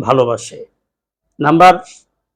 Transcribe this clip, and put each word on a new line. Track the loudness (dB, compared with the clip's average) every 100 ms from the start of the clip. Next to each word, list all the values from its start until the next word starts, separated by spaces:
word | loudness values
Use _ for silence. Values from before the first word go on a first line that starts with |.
ভালোবাসে। | -2 -2 -2 -4 -10 -20 -20 _ _ _ _ _ _ -6
নাম্বার | -2 4 4 2 -4 -20 _ _ _